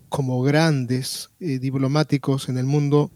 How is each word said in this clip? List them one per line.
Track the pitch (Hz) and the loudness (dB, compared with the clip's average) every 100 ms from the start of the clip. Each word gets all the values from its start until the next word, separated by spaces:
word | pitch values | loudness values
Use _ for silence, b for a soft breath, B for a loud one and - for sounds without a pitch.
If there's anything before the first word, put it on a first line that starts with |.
| - | -8
como | - 131 127 | -4 -2 0
grandes, | 135 151 165 139 120 127 131 - - - | 2 2 2 2 0 -4 -4 -10 -14 -10
eh, | 180 131 | -6 -4
diplomáticos | 135 135 135 151 147 139 139 135 - | -2 -2 0 2 2 0 0 -2 -2
en | 127 | -4
el | 131 | 0
mundo, | 147 143 147 147 | 2 4 2 2